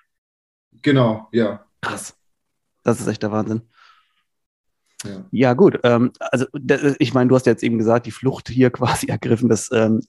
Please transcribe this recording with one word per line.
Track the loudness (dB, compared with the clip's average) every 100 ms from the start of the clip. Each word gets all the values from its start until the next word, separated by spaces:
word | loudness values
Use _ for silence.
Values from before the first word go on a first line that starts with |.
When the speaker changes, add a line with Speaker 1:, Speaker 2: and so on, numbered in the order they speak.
| _ _ _ _ _ _ _ _
Speaker 1:
Genau, | 0 2 2 0 -4
ja. | -2 -2 -4 _ _
Speaker 2:
Krass. | -10 -10 -14 -20 _ _ _ _ _ _
Das | -2 -2
ist | -4
echt | -6
der | -4
Wahnsinn. | -4 -4 -6 -8 _ _ _ _ _ _ _ _ _ _ _ _ -18
Speaker 1:
Ja. | -14 -14 -8
Speaker 2:
Ja, | 0 2
gut. | 4 4 4
Ähm, | 2 2 2 -2
also, | -6 -4 -4
da, | -6 -2 0 0 0
ich | 0
meine, | 2 2
du |
hast | 4 2
ja |
jetzt | 0
eben | 0 0
gesagt, | 2 0
die | -2
Flucht | -6 -6 -6 -4
hier | 2 2
<laughs> |
quasi | 2 -2 -2 -4
ergriffen, | -6 -2 0 2
das, | 0 0
ähm, | 0 2 0